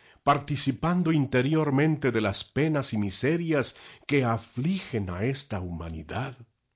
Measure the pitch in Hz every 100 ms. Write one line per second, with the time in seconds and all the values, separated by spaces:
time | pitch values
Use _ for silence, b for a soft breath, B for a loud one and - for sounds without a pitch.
0 | b b - 143 - 147 - 123 160 180
1 | 160 160 135 127 131 156 151 135 156 151
2 | 139 113 104 98 - - 156 151 131 110
3 | 101 92 131 170 170 151 120 - B B
4 | - 143 123 113 - - 143 190 - 117
5 | 92 87 113 135 - 101 92 85 85 80
6 | 78 - 135 127 117 _ _